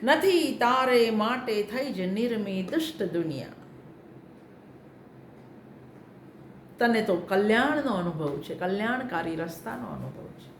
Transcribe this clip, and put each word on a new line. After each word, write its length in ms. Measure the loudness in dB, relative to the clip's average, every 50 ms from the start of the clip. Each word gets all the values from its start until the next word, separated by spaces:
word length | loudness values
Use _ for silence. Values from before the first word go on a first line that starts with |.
| 6
નથી 540 | 4 4 6 6 4 4 4 4 2 0 2
તારે 500 | 2 4 4 4 4 6 6 6 6 6
માટે 540 | 4 2 2 0 0 -2 -2 -2 0 0 -2
થઈ 300 | -2 -2 -4 -4 -4 -4
જ 80 | -2
નિર્મી 640 | -2 -2 0 0 0 0 0 -2 -2 -2 -2 -4 -4
દુષ્ટ 400 | 0 -2 -2 -2 -2 -4 -4 -4
દુનિયા. 440 | -2 0 -2 -2 -2 -4 -6 -8 -10 -12 -16 -18 -20 -20 -20 -20 -20 -20 -20 -20 -20 -20 -20 -20 -20 -20 -20 -20 -20 -20 -20 -20 -20 -20 -20 -20 -20 -20 -20 -20 -20 -20 -20 -20 -20 -20 -20 -20 -20 -20 -20 -20 -20 -20 -20 -20 -20 -20 -20 -20 -20 -20 -20 -20 -20 -20 -20 -20 -20 -20 -20 -20 -20 -4 0
તને 220 | 2 4 4 2
તો 140 | 2 2 0
કલ્યાણનો 760 | 0 0 0 2 2 4 4 4 4 4 2 2 0 0 0
અનુભવ 500 | 0 0 0 -2 -2 -2 -4 -4 -4 -4
છે, 140 | -8 -10 -8
કલ્યાણકારી 800 | -4 -2 -2 -2 0 0 -2 -2 -2 -4 -4 -4 -4 -4 -4 -4
રસ્તાનો 520 | -4 -6 -6 -8 -10 -10 -10 -10 -8 -10 -10
અનુભવ 400 | -8 -8 -10 -10 -10 -12 -16 -16
છે 260 | -16 -18 -20 -20 -20 -20